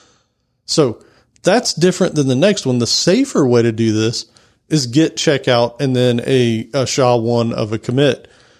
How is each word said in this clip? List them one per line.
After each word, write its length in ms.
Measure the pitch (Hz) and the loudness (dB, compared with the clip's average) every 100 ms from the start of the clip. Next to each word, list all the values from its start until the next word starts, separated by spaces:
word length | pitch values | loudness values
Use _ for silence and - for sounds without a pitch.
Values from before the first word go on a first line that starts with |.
| _ _ _ _ _ _ - | _ _ _ _ _ _ -8
So 380 | - 131 107 _ _ _ _ | -2 0 -2 _ _ _ _
that's 300 | 170 220 - | 0 0 0
different 420 | - 180 180 190 151 | 0 0 2 -2 0
than 120 | 135 | 0
the 80 | 127 | 2
next 300 | 196 202 131 | 2 0 -2
one. 140 | 123 | -2
The 80 | 117 | 0
safer 580 | - - 220 277 208 135 | -2 0 0 0 0 2
way 140 | 120 | 2
to 100 | 117 | 2
do 220 | 113 113 | 0 0
this 320 | 107 110 113 - _ _ _ - | 0 -2 -4 -10 _ _ _ -4
is 200 | 156 123 | -4 0
git 280 | 131 160 - | 0 0 0
checkout 640 | - 135 - 120 120 - | -2 0 2 2 0 -2
and 160 | 139 123 | -2 0
then 240 | 123 120 127 | 0 0 0
a, 420 | 131 120 113 - | 0 2 0 -4
a 140 | 139 123 | -4 -4
sha 280 | - 123 120 | 0 2 2
one 380 | 113 120 117 | 0 0 -2
of 180 | 123 110 | -4 -6
a 60 | 110 | -6
commit. 500 | - 123 143 117 - _ _ _ | -4 0 0 0 -8 _ _ _